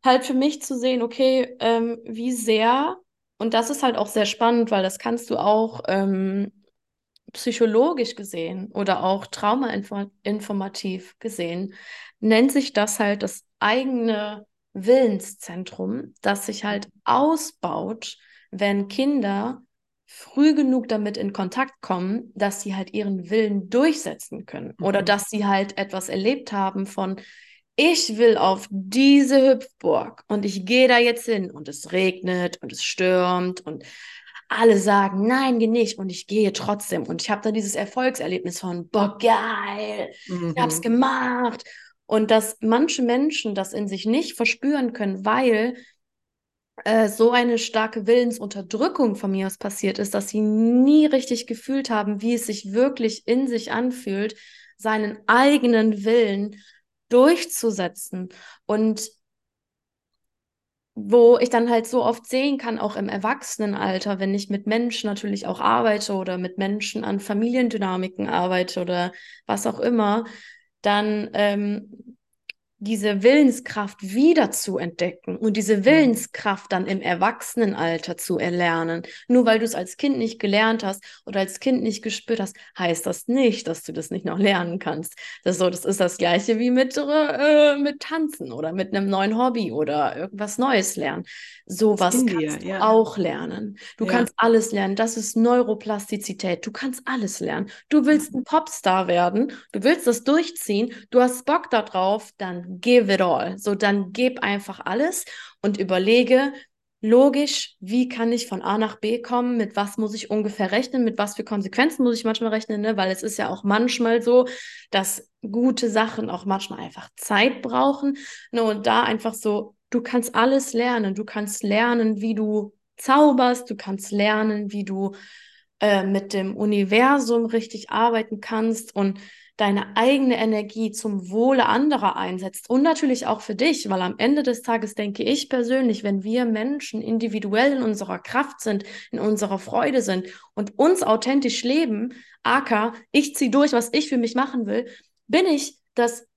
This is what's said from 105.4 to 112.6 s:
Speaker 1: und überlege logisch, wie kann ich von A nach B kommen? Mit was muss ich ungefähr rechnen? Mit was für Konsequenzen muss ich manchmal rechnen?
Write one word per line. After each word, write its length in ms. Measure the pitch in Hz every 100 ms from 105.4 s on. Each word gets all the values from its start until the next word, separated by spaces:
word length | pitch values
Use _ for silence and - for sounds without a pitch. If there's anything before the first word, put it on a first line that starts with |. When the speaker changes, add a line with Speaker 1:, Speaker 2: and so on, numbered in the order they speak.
| - _
Speaker 1:
und 160 | 202 202
überlege 720 | 190 185 196 240 240 254 277 277 - _ _ _
logisch, 720 | 220 240 277 269 294 - - _
wie 300 | 190 240 247
kann 220 | 233 233
ich 140 | 233 -
von 140 | 185
A 160 | - 208
nach 220 | 220 -
B 220 | 214 240
kommen? 340 | 240 247 247 240
Mit 180 | 214 214
was 200 | 202 214
muss 160 | 214
ich 160 | 214 -
ungefähr 420 | 214 208 208 190
rechnen? 320 | 208 254 262 233
Mit 120 | 226
was 180 | 208 -
für 80 | 220
Konsequenzen 580 | 208 190 - 294 320
muss 140 | 247 233
ich 80 | 233
manchmal 240 | 220 226
rechnen? 320 | 220